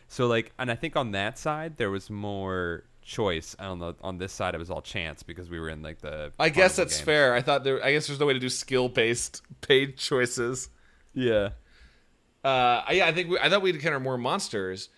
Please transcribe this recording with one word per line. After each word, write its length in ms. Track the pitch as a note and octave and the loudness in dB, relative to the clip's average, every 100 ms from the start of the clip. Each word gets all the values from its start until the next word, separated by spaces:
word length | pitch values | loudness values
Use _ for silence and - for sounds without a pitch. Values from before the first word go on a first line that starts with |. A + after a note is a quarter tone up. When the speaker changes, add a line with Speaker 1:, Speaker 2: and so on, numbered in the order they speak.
| - | -10
Speaker 1:
So, 200 | - A#2+ | 0 2
like, 260 | A#2 A2+ - | 2 0 -6
and 140 | B2 | -4
I 40 | A#2 | -4
think 200 | D#3+ D#3 | -2 -2
on 160 | A#2+ | -2
that 260 | G2 G#2 B2 | -2 -4 -4
side, 380 | D#3 D3+ E3 D3+ | -6 -6 -6 -4
there 160 | G#2 | -2
was 180 | G2 - | -2 -6
more 760 | G#2 G#2 G2+ F#2+ F#2 F2 E2+ - - | -8 -6 -6 -4 -2 -4 -6 -10 -20
choice. 520 | - - G2+ E2 - - | -10 -2 0 0 -4 -12
On 200 | G2 F2 | -10 -8
the, 160 | E2+ E2 | -8 -8
on 160 | F#2+ F2+ | -8 -6
this 120 | F#2+ | -8
side, 220 | - F#2 E2 | -4 -4 -4
it 40 | |
was 100 | E2+ | -6
all 100 | D#2 | -8
chance, 400 | - G2 E2 D#2 | -8 -6 -6 -8
because 260 | - F2 F2 | -14 -14 -10
we 80 | E2+ | -8
were 100 | D#2+ | -8
in, 120 | D#2 | -8
like, 160 | D#2 D#2 | -12 -12
the 300 | D2+ D2+ D2+ - | -10 -10 -8 -2
Speaker 2:
I 100 | D#3+ | 0
guess 260 | D3+ F#3 F#3 | 6 4 4
Speaker 1:
carnival 0 | E3 | 0
Speaker 2:
that's 100 | - | 0
Speaker 1:
games. 80 | D#3 | 2
Speaker 2:
fair. 280 | D3+ C3+ B2 | 4 6 4
I 60 | |
thought 220 | C3+ C#3 | 2 2
there, 200 | C3+ C3 B2+ | 2 0 2
I 60 | |
guess 140 | D3+ D3+ | 2 0
there's 120 | C#3 | 0
no 60 | D3 | 2
way 60 | |
to 60 | C3 | 2
do 100 | B2+ | 0
skill-based 920 | - - C3 B2+ B2 A2+ A#2+ - - - - | -4 0 0 2 4 2 2 -4 -10 -18 -6
paid 360 | - C3+ C#3 - | 4 4 4 -2
choices. 720 | - C3 A#2+ B2+ A#2+ B2+ - - _ _ _ | -2 2 2 0 -2 -4 -8 -16 _ _ _
Speaker 1:
Yeah. 360 | C3 B2 G#2+ G2 - - - - _ _ _ _ _ | -2 2 4 2 -4 -16 -20 -20 _ _ _ _ _
Speaker 2:
Uh, 400 | C3+ C3 B2 A#2+ - | 2 4 4 4 2
yeah, 140 | F3+ E3+ | 2 4
I 60 | |
think 180 | E3 E3+ | 2 0
we, 100 | F3+ | 2
I 100 | D3+ | 4
thought 120 | G3+ | 4
we'd 140 | F#3+ D#3 | 2 0
encounter 240 | D#3+ C#3 | 0 0
more 180 | C3 B2+ | -2 -2
monsters, 720 | B2 G3 - G#2 F#2 F#2+ - | 0 -2 -2 -4 -4 -6 -10